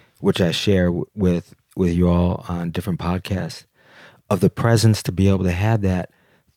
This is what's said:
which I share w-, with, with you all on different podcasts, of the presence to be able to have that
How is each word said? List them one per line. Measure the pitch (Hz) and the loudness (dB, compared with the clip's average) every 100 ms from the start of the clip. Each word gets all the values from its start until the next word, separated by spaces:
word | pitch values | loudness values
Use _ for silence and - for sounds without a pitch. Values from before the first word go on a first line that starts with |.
| _ - | _ -6
which | 98 92 | -2 0
I | 87 | 0
share | 80 - 98 87 | 0 0 2 2
w-, | 87 - | -2 -6
with, | 104 92 87 - _ _ - | -2 0 0 -6 _ _ -2
with | 90 | 0
you | 85 90 | 2 2
all | 87 87 90 - | 2 0 -2 -8
on | 87 85 | -8 -6
different | 82 98 85 | -6 -6 -6
podcasts, | 87 92 - 92 85 - _ _ _ - - _ - | -4 -4 -4 -6 -6 -12 _ _ _ -20 -20 _ -4
of | 95 | 2
the | 98 | 0
presence | - 117 117 113 104 | 2 2 4 4 2
to | - | -2
be | 90 98 | 0 2
able | 95 | 2
to | 92 | 0
have | 87 107 113 | 0 0 0
that | 98 92 - _ _ _ _ | 0 -2 -6 _ _ _ _